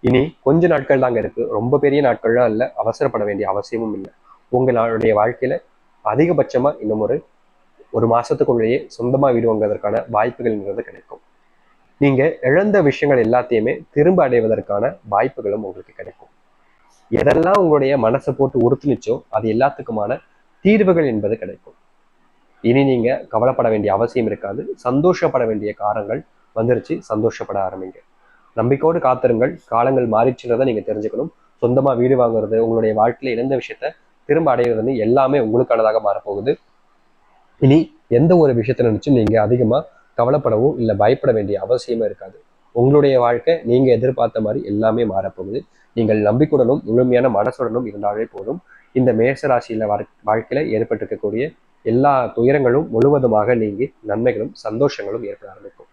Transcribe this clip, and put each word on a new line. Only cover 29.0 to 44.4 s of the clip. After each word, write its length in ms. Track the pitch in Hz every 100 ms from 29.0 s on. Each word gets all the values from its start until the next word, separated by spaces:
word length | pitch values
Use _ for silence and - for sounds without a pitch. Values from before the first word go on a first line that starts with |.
காத்திருங்கள். 600 | 135 127 127 113 127 170 _
காலங்கள் 420 | 113 123 131 123
மாறிச்சுன்றதை 560 | 110 123 123 123 117
நீங்க 280 | 131 110 -
தெரிஞ்சுக்கணும். 360 | 107 104 110 160 _ _ _
சொந்தமா 340 | 120 127 135 123
வீடு 200 | 127 131
வாங்குறது, 400 | 120 113 107 110
உங்களுடைய 360 | 113 113 110 107
வாழ்க்கையில 320 | 113 120 135
இழந்த 240 | 113 131 131
விஷயத்த 360 | - 110 143 - _ _
திரும்ப 320 | - 147 156 123
அடைவதுன்னு 400 | 120 110 113 131
எல்லாமே 420 | 107 127 131 143
உங்களுக்கானதாக 600 | 113 117 131 117 110 110
மாறப்போகுது. 500 | 104 98 - 101 113 - _ _ _ _ _ _ _ _ _ _
இனி 320 | 135 147 156 _ _
எந்த 280 | 120 165 175
ஒரு 180 | 147
விஷயத்தை 320 | 120 110 127 123
நினைச்சும் 320 | 104 - 131
நீங்க 220 | 107 110
அதிகமா 440 | 107 123 113 127 - _ _ -
கவலைப்படவோ 580 | 120 147 135 110 127 139
இல்ல 180 | 113
பயப்பட 380 | 101 104 135 -
வேண்டிய 280 | 110 101 101
அவசியமே 440 | 95 123 - 117
இருக்காது. 380 | 107 98 95 - _ _ _
உங்களுடைய 480 | 117 127 147 143 131
வாழ்க்கை 400 | 120 120 - 123
நீங்க 280 | 117 123 131
எதிர்பார்த்த 480 | 117 127 131 120 113